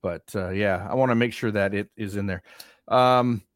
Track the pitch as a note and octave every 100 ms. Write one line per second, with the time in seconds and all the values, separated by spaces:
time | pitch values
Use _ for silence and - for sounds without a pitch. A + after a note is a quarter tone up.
0 | F#2 E2+ - G#2 F#2 G2 G2+ F2+ G2 B2+
1 | B2+ A#2 A#2+ - A#2 G#2 G2 G2+ G#2 -
2 | G#2 G2+ G2 F2+ - - - _ - B2+
3 | B2+ B2+ B2 A2+ -